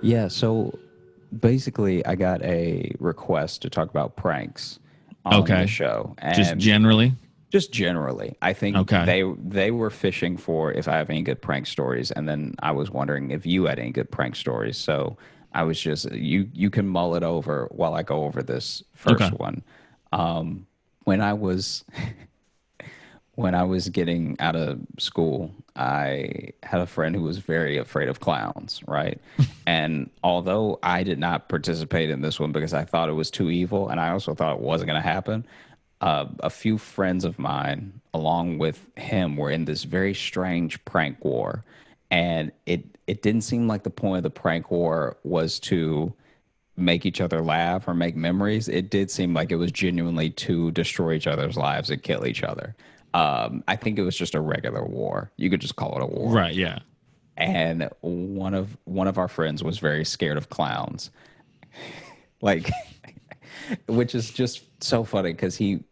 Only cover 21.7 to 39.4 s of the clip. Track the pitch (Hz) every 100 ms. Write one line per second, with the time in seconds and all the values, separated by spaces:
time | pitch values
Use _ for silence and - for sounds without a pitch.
21.7 | - - - - - - _ _ _ _
22.7 | _ - - - - _ - 101 90 90
23.7 | 92 90 90 87 85 80 - 82 82 73
24.7 | 65 - - - - 80 65 - - -
25.7 | - 64 71 69 69 - - - - -
26.7 | 90 90 - 80 92 80 90 101 82 76
27.7 | 71 62 71 67 65 - 73 50 50 -
28.7 | - - 73 73 - - - - - -
29.7 | 82 78 78 67 - 87 87 90 101 107
30.7 | - 90 90 95 76 85 80 - 82 73
31.7 | 80 80 87 78 69 76 78 76 76 80
32.7 | 76 85 82 82 78 78 - 90 87 87
33.7 | 98 95 78 82 95 - 69 80 73 60
34.7 | 82 90 78 85 90 98 110 117 - -
35.7 | - _ _ - 76 71 - - - 110
36.7 | 107 - - 95 92 87 - 69 69 71
37.7 | 71 - - _ 82 78 85 87 78 80
38.7 | 76 - - - 104 87 73